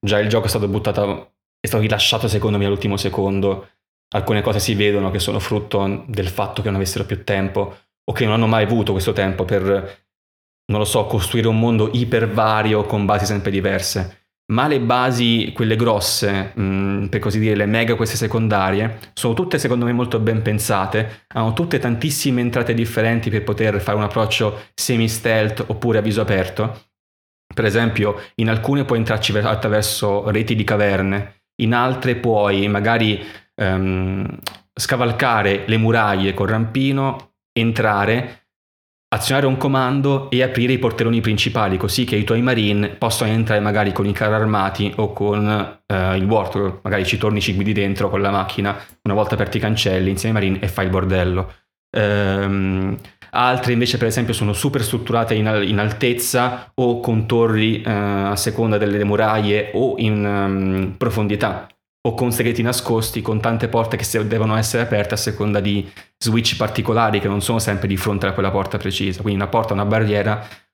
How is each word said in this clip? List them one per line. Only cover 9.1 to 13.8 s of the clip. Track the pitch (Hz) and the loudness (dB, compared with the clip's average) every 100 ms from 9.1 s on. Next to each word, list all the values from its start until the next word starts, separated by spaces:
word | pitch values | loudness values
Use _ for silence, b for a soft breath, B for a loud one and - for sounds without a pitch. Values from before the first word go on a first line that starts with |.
tempo | 104 95 92 | 0 0 -2
per, | 92 101 | 0 0
non | 95 98 95 - _ _ _ _ _ _ - 104 | 2 0 -2 -14 _ _ _ _ _ _ -4 0
lo | 104 | 2
so, | 117 | 0
costruire | 101 110 - 120 113 | 0 -2 0 0 2
un | 110 | 2
mondo | 117 113 107 | 2 2 2
ipervario | 123 117 113 - 107 107 107 107 107 | 0 0 0 0 2 2 2 2 2
con | 101 107 | 2 0
basi | 98 104 95 | 2 2 0
sempre | 101 98 | -2 -2
diverse. | 98 98 98 | 0 0 0